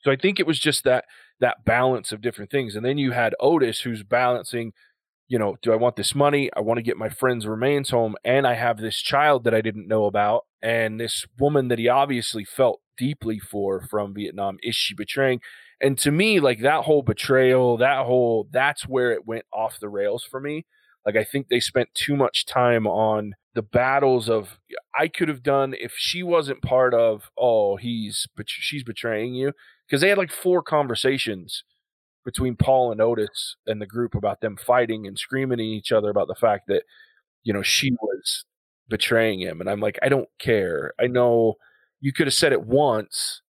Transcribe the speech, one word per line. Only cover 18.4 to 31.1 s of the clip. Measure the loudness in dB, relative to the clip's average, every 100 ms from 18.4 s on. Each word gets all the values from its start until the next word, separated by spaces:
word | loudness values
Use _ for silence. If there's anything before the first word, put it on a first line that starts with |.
| 0
that's | 0 0 -2 -4
where | 0 0
it | -2 -4
went | -10 -8
off | -6 -6 -6
the | -8
rails | -4 -2 -4
for | -8 -10
me. | -8 -8 -12 _ _ _ 0
Like, | 0
I |
think | 2 -4 0
they | 0
spent | 0 -2 -2 -4
too | -2 2
much | 2 0 -2
time | 2 4 2 2
on | 2 2 2 -4 -12 _ -8
the |
battles | 0 0 2 2 4 2 2
of, | -2 -2 -20 _ -18 _ -2
I | -2
could | -2 -4
have | -2
done, | 0 0 0
if | -4 -10 -6
she | -6 -4
wasn't | 0 0 0 -4
part | 0 4 4
of, | 4 4 2 -8 -2
"Oh, | 2 4 2 0
he's | -4 -6 -6 -8 -10 -12
bet-, | -12
she's | -8 -6 -8
betraying | -10 -8 -4 -4 -4
you," | -4 -4 -6 -20 _ _
'cause | 2
they | 4
had, | 2
like, | 0
four | -2 0 0
conversations | 2 0 0 0 0